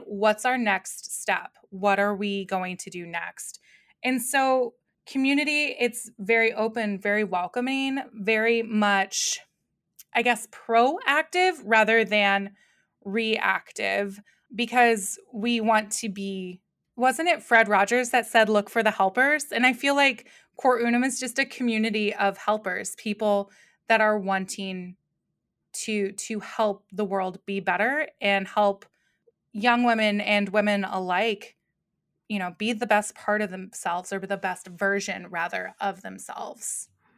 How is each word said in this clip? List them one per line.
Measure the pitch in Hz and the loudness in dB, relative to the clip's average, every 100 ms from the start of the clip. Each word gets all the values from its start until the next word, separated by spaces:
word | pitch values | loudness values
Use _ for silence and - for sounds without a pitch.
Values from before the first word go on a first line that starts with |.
| - | -6
What's | 202 214 214 254 | 0 2 2 0
our | 254 | 0
next | 220 190 - - - - | 0 0 -2 -14 -12 -8
step? | - 185 - _ _ | -2 -2 -4 _ _
What | 190 202 196 | -2 2 2
are | 202 202 | 2 0
we | 208 196 190 | -2 -4 -4
going | 190 185 180 | -4 -4 -8
to | - | -12
do | 175 170 | -12 -10
next?" | 170 170 - - - _ _ _ _ | -10 -10 -12 -16 -18 _ _ _ _
And | 247 262 | -2 -2
so | 240 285 269 262 240 - _ _ - | 0 2 4 2 0 -6 _ _ -8
community, | 269 262 285 294 294 294 - | 0 2 2 2 0 0 0
it's | 240 - - - | -2 -2 -14 -8
very | 196 233 226 | 0 2 2
open, | 220 220 226 214 196 | 2 -2 -2 -4 -2
very | 202 208 | 0 0
welcoming, | 208 180 175 247 247 269 269 269 - | 0 -2 -4 -4 -4 -2 -2 -4 -8
very | 226 196 220 226 233 | -6 0 2 2 2
much, | 226 214 208 196 196 - - - - _ _ _ _ - - | 0 2 2 2 0 -2 -4 -4 -10 _ _ _ _ -20 -6
I | 240 | -2
guess, | 240 226 - | 0 0 -4
proactive | - - 233 247 339 523 294 311 359 370 320 | -14 0 4 4 2 0 0 0 2 2 2
rather | 202 220 214 226 | 2 4 6 4
than | 202 208 202 196 196 196 _ _ _ _ 202 | 4 2 4 2 -2 -12 _ _ _ _ -6
reactive, | 208 220 220 190 190 - - - 196 202 202 - _ _ | -2 0 0 0 0 -4 -6 -2 -2 -2 -8 -20 _ _
because | 202 233 247 240 226 190 - - | -6 -2 4 4 4 -2 -10 -12
we | 226 233 233 | -6 -2 0
want | 220 214 214 | 2 2 2
to | - 220 | -6 -6
be, | 196 196 190 185 180 _ _ _ - | -6 -6 -8 -10 -14 _ _ _ 0
wasn't | 247 262 330 | 2 2 0
it | 294 | 0
Fred | - 233 214 | 4 4 6
Rogers | 202 202 247 247 | 4 4 2 2
that | 247 226 | 0 2
said, | 233 214 | 4 4
"Look | 214 202 | 4 0
for | 233 | 0
the | 220 | 0
helpers"? | 202 190 190 277 302 285 | 2 2 4 2 2 -2
And | - 254 | 0 2
I | |
feel | 247 277 277 | 2 0 4
like | 277 220 - - _ - | 4 2 -8 -20 _ -2
Cor | 262 240 | 2 2
Unum | 233 240 | 2 2
is | 262 247 | 0 -2
just | 254 240 | -6 -4
a | 269 | -4
community | - 247 220 220 214 208 | -2 -2 0 0 0 -2
of | 208 202 190 | 0 0 0
helpers, | - 214 208 185 196 - | -2 -2 -2 -6 -8 -8
people | 220 208 214 202 202 _ _ _ - | -6 -2 0 0 -2 _ _ _ 0
that | 226 | 4
are | 214 214 | 4 2
wanting | 190 190 190 - 190 185 180 185 _ _ _ _ _ _ _ | 0 -2 -4 -8 -8 -8 -10 -16 _ _ _ _ _ _ _
to, | - - 214 196 | -10 -4 -2 -2
to | 196 - 220 | -4 -8 -8
help | - - 214 202 _ | -6 0 0 -2 _
the | 185 208 | -6 -2
world | 196 185 185 - | -2 -2 -6 -6
be | 196 | -4
better | 190 180 226 285 302 - | 0 0 0 0 -4 -4
and | 202 196 190 | 0 0 0
help | - 202 196 - _ _ _ _ _ _ | 2 2 2 -6 _ _ _ _ _ _
young | 214 240 240 | -2 2 4
women | 240 226 214 208 | 4 2 2 0
and | 208 208 196 | 2 0 2
women | 202 208 202 | 2 2 2
alike, | 190 190 185 180 226 208 - _ _ _ _ _ _ _ - | -2 -4 -2 0 0 -2 -8 _ _ _ _ _ _ _ -8
you | 208 | -6
know, | 180 170 | -6 -4
be | 214 | -4
the | 226 247 | -2 2
best | 208 208 | 2 0
part | - - 208 | -6 -2 -2
of | 208 | -2
themselves | 185 185 - 180 175 180 | -6 -12 -8 -6 -6 -4
or | 196 | -6
the | 190 196 | -4 -4
best | 190 180 - | -4 -6 -10
version, | 175 196 196 196 185 180 | -4 0 0 -2 -8 -8
rather, | 175 175 190 185 - | -6 -4 -6 -8 -6
of | 202 185 | -6 -6
themselves. | 190 190 - - - - - - - _ _ | -10 -14 -14 -12 -12 -12 -10 -10 -12 _ _